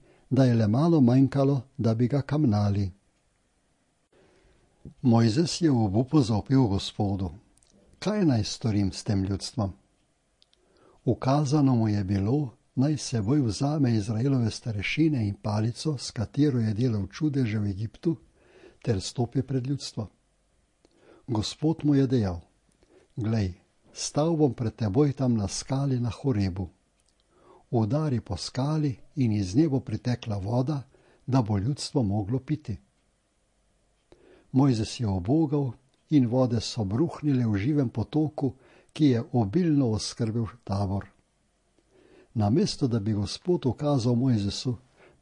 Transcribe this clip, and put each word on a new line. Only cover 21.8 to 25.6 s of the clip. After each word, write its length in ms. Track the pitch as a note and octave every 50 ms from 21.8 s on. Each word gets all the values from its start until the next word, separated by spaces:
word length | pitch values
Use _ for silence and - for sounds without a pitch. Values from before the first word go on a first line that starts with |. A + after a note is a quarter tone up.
| -
mu 100 | D3 C#3+
je 120 | C#3 C#3
dejal: 340 | A#2+ C3 B2+ G#2+ F#2+ F2 E2+ - _ _ _ _ _ _ _ _ _ _ _ _ _ -
"Glej, 380 | - G#2 G#2+ A2+ A2+ G2+ F#2 E2+ - _ _ _ _ _ _ -
stal 440 | - - - - C#3+ D3 E3 E3+
bom 180 | D3+ D3+ C#3 A2+
pred 200 | - A#2 A2 -
teboj 360 | - A#2 G#2+ F#2 B2+ D3+ C#3+ B2+
tam 220 | - C3+ B2 A#2+
na 140 | A2 G2+ F#2+
skali 520 | - -